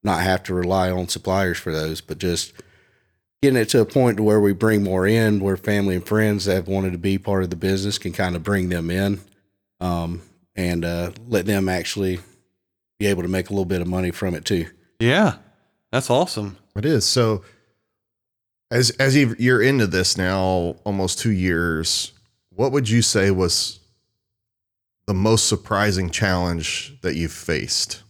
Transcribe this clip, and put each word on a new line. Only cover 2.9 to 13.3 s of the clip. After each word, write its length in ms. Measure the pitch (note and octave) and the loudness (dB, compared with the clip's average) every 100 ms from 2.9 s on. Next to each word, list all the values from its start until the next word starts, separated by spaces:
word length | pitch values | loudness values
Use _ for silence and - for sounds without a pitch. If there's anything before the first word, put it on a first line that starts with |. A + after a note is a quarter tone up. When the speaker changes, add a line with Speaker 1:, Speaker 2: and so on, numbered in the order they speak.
| _ _ _ _ _ | _ _ _ _ _
Speaker 1:
getting 180 | C#3+ C3 | 2 2
it 80 | A2 | 2
to 100 | B2+ | 2
a 40 | |
point 320 | G#2+ C#3+ B2 G2+ | 2 4 2 4
to 60 | |
where 180 | G#2+ G#2+ | 4 4
we 120 | G#2 | 4
bring 300 | F#2+ A2 G#2+ | 2 2 2
more 240 | G2+ F#2 F#2+ | 2 0 2
in, 320 | A2 A2+ G#2 | 2 2 2
where 160 | G2 F#2 | 0 -2
family 380 | - G#2 G2 | 0 0 0
and 120 | F2+ F2 | -2 0
friends 380 | G#2+ G#2+ G#2 | 0 2 0
that 100 | F#2 | 0
have 140 | F#2+ F2+ | -2 0
wanted 240 | G2 F#2+ | -2 -2
to 60 | F2+ | -2
be 200 | F#2+ G2 | -2 -2
part 240 | G2+ G2 | -2 -2
of 60 | F#2 | -2
the 60 | E2+ | -4
business 420 | F#2+ F#2+ G2 G2 | -2 -2 -4 -6
can 140 | F#2+ | -8
kinda 260 | - F#2+ F2 | -4 -4 -4
bring 280 | D#2+ G2+ F2+ | -2 -2 0
them 220 | F2+ E2 | -4 -2
in, 300 | F2+ G2 G2 - _ _ _ _ _ | -2 -2 -2 -8 _ _ _ _ _
um, 400 | F#2 F2 E2 F2 - _ _ - | -4 -4 -4 -8 -12 _ _ -6
and, 280 | F2+ F2 | -4 -2
uh, 280 | E2+ E2+ F2 G#2+ A#2 | -4 -4 -6 -10 -4
let 180 | A2 F#2 | -2 0
them 220 | G2 F#2+ | 0 0
actually 500 | F#2 E2 - F#2+ F2 - _ _ _ _ _ _ _ | -2 -4 -4 -2 -4 -10 _ _ _ _ _ _ _
be 80 | G2+ | -2
able 160 | F#2+ | 0
to 60 | |
make 200 | F2 | -2